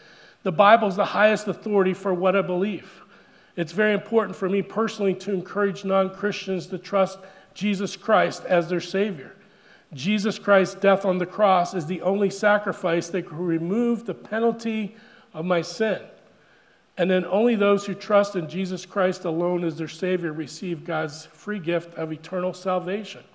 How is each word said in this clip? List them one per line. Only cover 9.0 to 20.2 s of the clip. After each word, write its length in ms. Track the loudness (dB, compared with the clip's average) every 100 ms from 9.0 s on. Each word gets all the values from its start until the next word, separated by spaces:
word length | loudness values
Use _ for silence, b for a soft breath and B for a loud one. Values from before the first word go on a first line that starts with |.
| -2 -4 -14 -20 b b b b b -6
Jesus 420 | -2 0 0 -2
Christ's 380 | 4 4 4 2
death 300 | 4 4 2
on 120 | 0
the 80 | -2
cross 480 | 2 4 4 2
is 140 | -2 -4
the 160 | -2
only 260 | 0 2 0
sacrifice 800 | 2 2 2 0 -4 0 0 -2
that 180 | -6 -6
can 120 | -6
remove 680 | -2 -2 0 0 0 0 -4
the 80 |
penalty 840 | -10 -6 0 0 0 -4 -4 -6 B B B B
of 100 | -6
my 200 | -2 0
sin. 380 | -2 -2 -2 -2 -8 -20 _ b b b b b b -2
And 140 | 2
then 140 | 2 2
only 300 | 2 4 4
those 300 | 4 2 0
who 80 |
trust 420 | -8 2 2 4 -2
in 140 | -6
Jesus 360 | -6 -6 -6 -6
Christ 400 | 0 0 0 -4
alone 380 | -2 0 0
as 140 | -2 -4
their 100 | -8
Savior 460 | -4 -2 -2